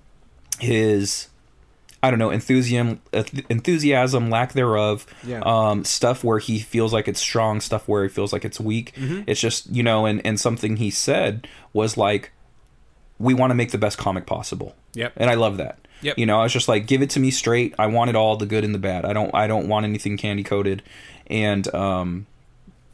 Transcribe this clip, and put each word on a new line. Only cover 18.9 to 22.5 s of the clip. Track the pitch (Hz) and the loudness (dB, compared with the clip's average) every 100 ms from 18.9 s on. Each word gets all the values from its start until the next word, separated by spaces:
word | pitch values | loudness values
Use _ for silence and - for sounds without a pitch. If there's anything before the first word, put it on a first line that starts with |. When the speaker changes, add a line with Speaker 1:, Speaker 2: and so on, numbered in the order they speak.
| 92 | -2
Speaker 1:
I | 87 | -2
don't, | 104 107 | -2 0
I | 85 107 | 0 2
don't | 110 87 | 0 0
want | 107 107 | 0 0
anything | 104 - 104 | -2 -4 -4
candy | 107 101 | -4 -4
coated." | 98 101 101 95 - - - - - | -2 -2 0 -4 -8 -20 -20 -20 -6
And, | 110 107 101 95 | -2 0 0 -2
um, | - 98 92 90 87 104 - _ | -2 0 0 -2 -6 -10 -20 _